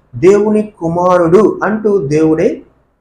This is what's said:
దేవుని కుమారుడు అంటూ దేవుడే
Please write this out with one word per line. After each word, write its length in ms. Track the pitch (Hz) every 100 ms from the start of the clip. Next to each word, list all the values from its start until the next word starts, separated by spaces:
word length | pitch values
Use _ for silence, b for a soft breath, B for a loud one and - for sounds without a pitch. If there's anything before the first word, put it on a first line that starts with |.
| _ 120
దేవుని 580 | 165 202 208 214 214 -
కుమారుడు 800 | 165 170 180 180 170 185 190 -
అంటూ 440 | 175 214 208 202 143
దేవుడే 540 | 151 156 156 202 339 - _ _ _